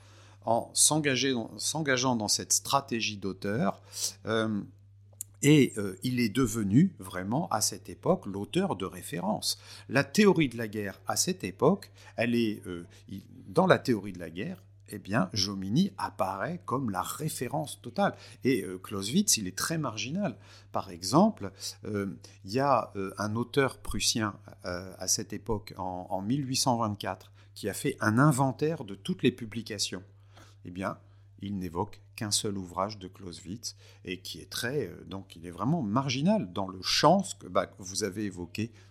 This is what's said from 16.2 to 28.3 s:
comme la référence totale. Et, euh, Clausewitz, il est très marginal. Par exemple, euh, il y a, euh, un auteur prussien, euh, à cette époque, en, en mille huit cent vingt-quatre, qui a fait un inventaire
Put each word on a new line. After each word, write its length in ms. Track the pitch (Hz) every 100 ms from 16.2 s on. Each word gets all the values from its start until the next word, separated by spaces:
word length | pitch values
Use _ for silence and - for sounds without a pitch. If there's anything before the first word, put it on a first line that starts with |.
| 95 95 117 175
comme 260 | - 123 127
la 120 | 92
référence 800 | 90 - 156 - 120 139 151 -
totale. 320 | 120 - 196 - - -
Et, 180 | 123 123
euh, 160 | 95 92
Clausewitz, 580 | - 101 98 170 208 110
il 120 | 92
est 100 | -
très 200 | - 160
marginal. 580 | 143 107 113 175 190 101 - - -
Par 200 | 110 95
exemple, 600 | 85 90 135 220 214 98 - - -
euh, 220 | - 104 98 69 - -
il 80 | 98
y 80 | 117
a, 320 | 139 123 -
euh, 180 | 101 95 -
un 160 | 104
auteur 440 | 110 120 143 131 -
prussien, 600 | - 107 - 117 107 101 98 -
euh, 280 | 95 87 95 -
à 100 | 92
cette 240 | - 98
époque, 420 | 101 98 104 - -
en, 300 | 92 90 92
en 140 | 95
mille 260 | 101 139 131
huit 80 | 131
cent 200 | 139 120
vingt-quatre, 560 | 110 101 104 95 - - -
qui 140 | - 104
a 60 |
fait 220 | 95 147 -
un 160 | 110 110
inventaire 680 | 147